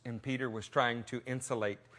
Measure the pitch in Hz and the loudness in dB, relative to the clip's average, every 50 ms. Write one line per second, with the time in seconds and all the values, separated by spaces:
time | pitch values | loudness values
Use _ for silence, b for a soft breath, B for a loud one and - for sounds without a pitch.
0 | - 123 117 110 - 135 131 123 131 123 110 110 98 - - 143 127 120 117 120 | -8 -8 -6 -4 -2 -2 -2 0 0 -2 -2 -4 -6 0 4 4 6 6 4 0
1 | 107 - 127 120 - 127 127 131 - - 131 113 107 104 101 - - - B | -2 -4 -6 -6 -2 -2 -4 -4 0 0 0 2 2 0 0 -2 -10 -20 B